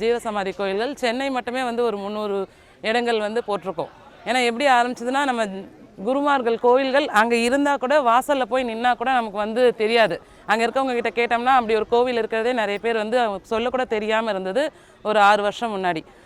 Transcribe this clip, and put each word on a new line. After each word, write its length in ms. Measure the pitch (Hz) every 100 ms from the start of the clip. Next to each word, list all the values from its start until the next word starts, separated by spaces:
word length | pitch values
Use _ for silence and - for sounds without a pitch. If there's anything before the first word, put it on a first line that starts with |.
ஜீவசமாதி 500 | 220 240 233 208 190 190
கோயில்கள், 360 | 196 196 247 285
சென்னை 260 | 247 247 277 254
மட்டுமே 260 | 240 247 254
வந்து 140 | 233 240
ஒரு 80 | 202
முந்நூறு 340 | 196 214 214 196 190 - - _ 208
இடங்கள் 300 | 233 240 220 208
வந்து 160 | 226 226
போட்டிருக்கோம். 440 | 202 185 170 143 - - - 190
ஏன்னா 120 | 254 240
எப்படி 160 | 233 285 247
ஆரம்பிச்சதுன்னா, 440 | 240 240 240 269 285
நம்ம 140 | 240 208 190 190 - - - 196
குருமார்கள் 500 | 269 285 277 233 226 240
கோவில்கள் 420 | 254 269 262 294 202
அங்க 140 | 233 233 240
இருந்தா 260 | 277 285 277
கூட, 180 | 254 302 240
வாசல்ல 340 | 233 254 277 220
போய் 180 | 254 247
நின்னா 220 | 220 247 240
கூட 80 | 240 262
நமக்கு 180 | 226 196 214
வந்து 300 | 220 254 226
தெரியாது. 340 | 214 233 214 165 - - -
அங்க 100 | 220 233
இருக்கவங்க 300 | 254 269 240
கிட்ட 120 | 233 233
கேட்டோம்னா, 340 | 233 233 247 262
அப்படி 160 | 220 220
ஒரு 80 | 220
கோவில் 260 | 240 254 240
இருக்கிறதே 320 | 220 226 226 247
நிறைய 180 | 208 202 226
பேர் 160 | 220
வந்து 160 | 214 247
அவங்க 280 | 226 196 -
சொல்லக்கூட 320 | 220 233 254 254 220
தெரியாம 340 | 214 220 226 190
இருந்தது 280 | 185 202 302 - - - 208
ஒரு 100 | 214 202
ஆறு 120 | 208 202
வருஷம் 260 | - 233 196
முன்னாடி. 280 | 185 160 - -